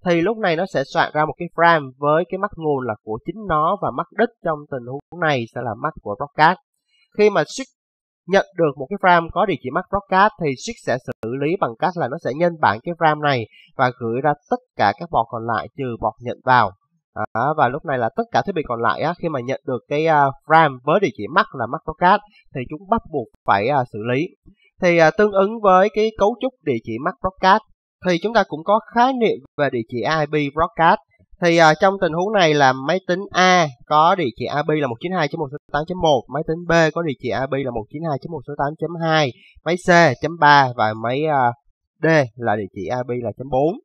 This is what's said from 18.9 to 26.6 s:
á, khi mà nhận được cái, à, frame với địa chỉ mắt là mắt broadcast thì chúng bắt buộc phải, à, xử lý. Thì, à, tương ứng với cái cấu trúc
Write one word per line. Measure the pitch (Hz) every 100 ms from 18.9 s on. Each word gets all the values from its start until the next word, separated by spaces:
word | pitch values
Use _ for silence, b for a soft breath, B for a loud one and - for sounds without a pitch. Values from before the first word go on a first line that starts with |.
| 64
á, | 143 175
khi | 165
mà | 143
nhận | 123 131 -
được | 123 _
cái, | 147 160
à, | 151 139 131 -
frame | 160 156 127
với | 127 185
địa | 185 -
chỉ | 131
mắt | 170 214
là | 139 113
mắt | 147
broadcast | - 156 180 202 - b _
thì | 143 123
chúng | 151 190
bắt | 220 -
buộc | 156 - _ -
phải, | 101 110
à, | 143 123
xử | 110 113
lý. | 127 170 _ _ b b _
Thì, | 180 170
à, | 160 -
tương | 208
ứng | 196 196 233
với | 202 185 208
cái | 214 220 -
cấu | 202 240
trúc | 262 _